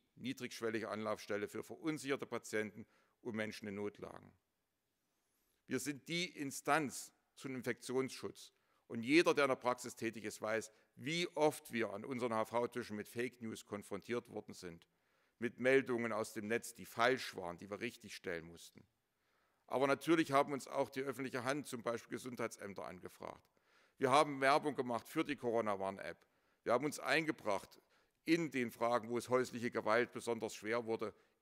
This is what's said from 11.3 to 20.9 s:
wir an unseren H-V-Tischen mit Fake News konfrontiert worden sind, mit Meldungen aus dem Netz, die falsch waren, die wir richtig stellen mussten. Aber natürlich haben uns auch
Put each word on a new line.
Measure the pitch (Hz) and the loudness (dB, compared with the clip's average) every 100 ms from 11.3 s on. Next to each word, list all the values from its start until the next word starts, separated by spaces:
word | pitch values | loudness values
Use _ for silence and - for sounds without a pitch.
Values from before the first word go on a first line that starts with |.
| 147 151 - - | 4 4 2 -2
wir | 120 107 | -2 -2
an | 101 | -4
unseren | 117 127 120 | -6 -2 0
H-V-Tischen | 110 110 117 120 123 107 | 0 2 0 0 -2 -6
mit | 107 98 | -6 -6
Fake | 117 123 - | -4 -4 -4
News | 110 104 | -8 -8
konfrontiert | - 104 - 98 - 120 110 | -8 -8 -6 -8 -4 -4 -4
worden | 104 104 | -10 -10
sind, | 101 90 85 - _ _ _ _ - | -10 -12 -12 -18 _ _ _ _ -4
mit | 117 101 | -4 2
Meldungen | 123 135 127 120 117 | 6 6 6 0 0
aus | 107 110 | 0 -2
dem | - 104 | -4 -2
Netz, | 117 - | -2 -2
die | - | -10
falsch | 92 - 120 131 - | -8 4 4 4 0
waren, | 98 87 85 | -6 -8 -8
die | 98 | -8
wir | 101 | -6
richtig | 117 - 104 | -6 -8 -14
stellen | - 95 85 | -10 -6 -6
mussten. | 82 82 - - - _ _ _ _ _ _ _ - | -8 -14 -18 -20 -20 _ _ _ _ _ _ _ -4
Aber | 127 139 | 2 4
natürlich | 139 156 165 156 | 4 4 4 6
haben | 139 147 | 4 4
uns | 139 - | 0 -2
auch | 139 131 | -2 0